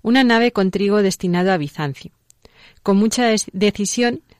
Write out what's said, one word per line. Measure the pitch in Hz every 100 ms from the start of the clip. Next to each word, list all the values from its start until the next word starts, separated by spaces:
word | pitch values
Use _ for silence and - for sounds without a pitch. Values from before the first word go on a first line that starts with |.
una | 220 262 247
nave | 226 240
con | 208 190
trigo | 190 202 208
destinado | 196 - 185 175 185
a | 185
Bizancio. | 143 - 147 139 - _ _ _ - _ - _
Con | - 196
mucha | 220 247 240
des-, | 214 -
decisión, | 185 208 - 202 - 240 - -